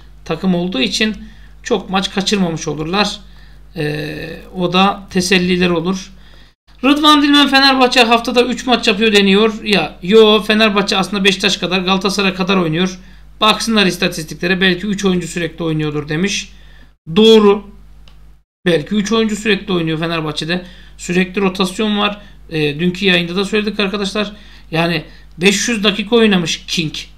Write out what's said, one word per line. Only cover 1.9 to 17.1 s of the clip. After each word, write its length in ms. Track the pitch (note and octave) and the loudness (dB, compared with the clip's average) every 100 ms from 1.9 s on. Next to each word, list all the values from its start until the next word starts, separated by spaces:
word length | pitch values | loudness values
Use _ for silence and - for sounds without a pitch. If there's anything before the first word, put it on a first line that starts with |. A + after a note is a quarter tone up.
| F#3 F#3+ | -4 -4
kaçırmamış 560 | - F#3+ G#3 F3+ D#3+ - | -4 -2 0 -2 -4 -6
olurlar. 520 | D3 D#3 F#3+ G3+ - - - - - - - | -8 -4 -2 -2 -4 -14 -20 -20 -20 -16 -8
Ee, 640 | D3+ D3+ D3+ D#3 D#3+ - - F#3+ | -6 -6 -8 -10 -12 -14 -12 -6
o 180 | F3 | -2
da 340 | F3 G3 G3+ - | 2 2 0 -6
teselliler 600 | F#3+ F#3 F#3+ F3+ F#3 F3+ | -4 0 2 2 0 0
olur. 420 | E3+ E3 F#3+ - - - - - _ _ - | 0 -2 -6 -8 -20 -20 -20 -20 _ _ -4
Rıdvan 380 | B3+ D4 D4+ D4+ | 0 2 4 4
Dilmen 260 | C#4+ C#4+ C#4 | 6 4 4
Fenerbahçe 560 | C4+ C4+ C4+ B3 B3+ | 4 4 4 4 4
haftada 400 | A3+ A#3 A#3+ B3 | 4 2 2 0
üç 220 | B3 A#3 - | 0 -2 0
maç 220 | A#3 A#3 | 0 0
yapıyor 260 | G3+ A3+ | 0 2
deniyor. 500 | G3+ G3 G3 A3 G#3+ | 4 4 4 2 0
Ya, 360 | G#3+ G3 D#3 - | -2 -2 -2 -6
yo, 380 | F3 A3 A3 G#3+ | 2 6 8 6
Fenerbahçe 560 | G3+ G#3+ A3 G3+ G3+ G#3 | 2 2 2 2 0 0
aslında 260 | F#3 G3+ | -2 0
Beşiktaş 340 | G3 F#3+ G3+ - | 0 0 -2 -2
kadar, 220 | E3+ F#3 | -2 -2
Galatasaray 540 | F#3 F#3+ G3+ G3 G3 | 0 0 0 0 -2
kadar 240 | F#3+ F#3 F#3+ | 0 0 0
oynuyor. 420 | E3 D#3 F#3 - - - - - | 0 0 -2 -4 -16 -20 -20 -2
Baksınlar 440 | G#3+ G#3 A3+ A3 F#3+ | 0 0 0 0 2
istatistiklere, 760 | - F3+ F3 D#3+ D#3 F3 F#3 | 0 -4 -4 -12 -6 -2 0
belki 260 | F#3 F3 G3+ | 0 0 -2
üç 180 | G3 G3+ | -2 0
oyuncu 220 | F3+ D#3+ | 0 -2
sürekli 360 | - E3 - | -6 -6 -6
oynuyordur 460 | E3 D#3 D3+ D3 D3 | -4 -2 -2 -4 -4
demiş. 420 | D#3 G3 G3+ - - - - - _ - | -2 -2 -4 -8 -16 -20 -20 -20 _ -4